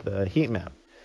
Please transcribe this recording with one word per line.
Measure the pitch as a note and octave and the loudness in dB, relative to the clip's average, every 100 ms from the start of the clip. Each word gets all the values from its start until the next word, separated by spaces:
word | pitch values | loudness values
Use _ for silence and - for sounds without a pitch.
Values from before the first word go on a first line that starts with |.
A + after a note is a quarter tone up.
the | - G2 F#2+ | -4 -2 2
heat | D3+ C#3 | 2 2
map. | A2 F2 - _ - | 0 -4 -14 _ -20